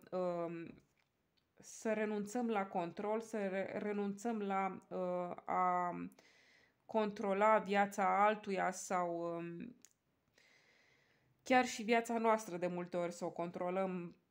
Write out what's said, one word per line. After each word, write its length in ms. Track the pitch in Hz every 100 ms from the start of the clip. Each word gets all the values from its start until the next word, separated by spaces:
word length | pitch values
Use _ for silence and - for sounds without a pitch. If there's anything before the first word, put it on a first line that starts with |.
| -
um, 680 | 185 180 175 170 165 165 - _ _ _ _ _ _ _ _
să 340 | - - 226
renunțăm 560 | 214 214 214 202 247 233
la 160 | 208 196
control, 560 | 185 170 185 202 220
să 260 | 226 220 196
re-, 300 | 190 185 208
renunțăm 640 | 208 202 202 202 240 220
la, 400 | 196 196 190 185 -
uh, 480 | 185 180 180 175 - -
a 500 | 180 180 180 175 175 180 - - _ _ _ _ _ -
controla 720 | 220 214 208 202 196 214 214
viața 680 | 185 202 202 208 190 190 208
altuia 460 | 214 208 185 180
sau, 680 | 185 - 185 175 170 170 170
um, 380 | 170 170 - - - _ _ _ _ _ _ _ _ _ _ _ _ _ _ _
chiar 220 | - 254 247
și 180 | -
viața 340 | 214 233 233 233
noastră 400 | 226 220 220 175
de 100 | 180
multe 300 | 175 175 175
ori 160 | 175
să 120 | 175 175
o 60 |
controlăm 840 | 170 175 180 180 185 190 180 170 - _